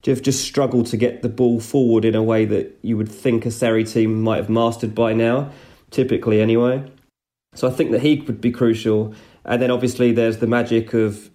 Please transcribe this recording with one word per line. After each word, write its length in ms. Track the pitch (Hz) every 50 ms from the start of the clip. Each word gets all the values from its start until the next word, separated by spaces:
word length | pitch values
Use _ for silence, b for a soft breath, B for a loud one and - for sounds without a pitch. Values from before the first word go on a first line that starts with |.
| _
have 160 | - 135 123
just 220 | - 135 131 - -
struggled 440 | - - - 139 123 - 123 117
to 100 | - -
get 240 | 104 120 120 - -
the 80 | - 120
ball 300 | 110 - 127 120 120 117
forward 460 | 113 - - 143 131 120 113 110 107
in 100 | 117 107
a 80 | 110 110
way 220 | 110 113 110 110
that 340 | 107 104 92 - - - _
you 160 | - 101 117
would 120 | 107 107 107
think 360 | - - - 135 117 113 -
a 40 | 123
Sarri 400 | 113 - 131 117 113 113 110 110
team 340 | - 120 113 110 110 110 113
might 140 | 113 110
have 120 | - - 104
mastered 460 | 110 113 117 117 113 - - 110 104
by 180 | - 117 113 110
now, 380 | 113 113 113 120 135 143 143 B B B B B B B B
typically 500 | - - 131 123 117 - - 117 107 107
anyway. 420 | 110 110 113 117 120 123 127 139 143 - - _ _ _ _ _ _ _ _ _ _ _ _
So 120 | - -
I 40 | 127
think 200 | 127 - 160 -
that 100 | 110 113
he 200 | 127 151 151 -
would 180 | - - 113 107
be 120 | - 120
crucial. 600 | 120 - 127 117 113 110 - 113 107 107 107 107 107 B B B B B B
And 180 | - 123 120
then 100 | 127 127
obviously 400 | 127 120 127 120 113 - 123 120
there's 260 | 113 117 113 113 110
the 100 | 107 120
magic 460 | 113 120 120 117 117 117 113 113 - -
of 360 | 113 110 107 98 - - - _